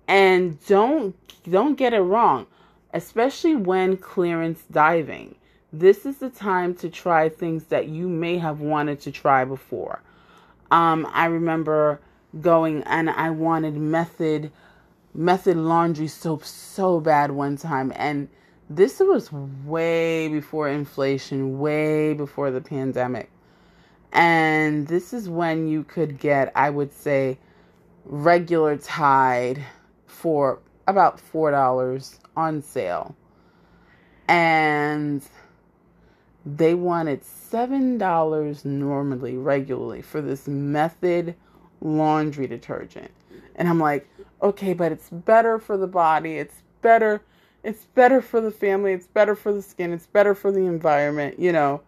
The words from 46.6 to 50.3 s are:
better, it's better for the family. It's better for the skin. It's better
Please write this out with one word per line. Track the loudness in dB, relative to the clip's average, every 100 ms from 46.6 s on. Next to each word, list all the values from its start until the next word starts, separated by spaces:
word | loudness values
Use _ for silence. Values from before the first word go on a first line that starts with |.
| _ _
better, | 4 4 4 -2 -6 _ _ _
it's | -10 -10 _ 4
better | 6 6
for | 2 -2
the | -2
family. | -2 -2 0 0
It's | -2 -4
better | 2 2 2
for | -2
the | -4
skin. | -6 -8 -6
It's | -6 -2
better | 2 4